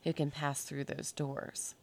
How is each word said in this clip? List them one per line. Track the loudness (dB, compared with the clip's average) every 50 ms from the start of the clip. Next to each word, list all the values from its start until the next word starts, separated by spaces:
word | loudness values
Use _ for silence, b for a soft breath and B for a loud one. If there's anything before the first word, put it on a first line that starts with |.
| 2
who | 2
can | 4 4 4 2
pass | 4 2 2 2 2 0 -2
through | -4 -2 -2 -2
those | -2 -2 -2 -2 -6
doors. | -2 0 0 0 0 -4 -6 -6 -6 -6 -6 -8 -8 -12